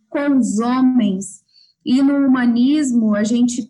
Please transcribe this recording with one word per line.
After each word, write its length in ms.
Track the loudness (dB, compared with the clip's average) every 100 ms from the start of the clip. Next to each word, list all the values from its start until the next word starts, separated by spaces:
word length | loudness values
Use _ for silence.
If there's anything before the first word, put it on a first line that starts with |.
| _
com 280 | -6 -2 0
os 220 | 0 -2
homens. 840 | -2 0 2 2 0 -2 -8 -18 _ _ _ _
E 180 | -2 0
no 240 | 2 2 2
humanismo, 880 | 2 2 2 2 2 0 0 0
a 80 | 0
gente 400 | 0 0 0 -2 -10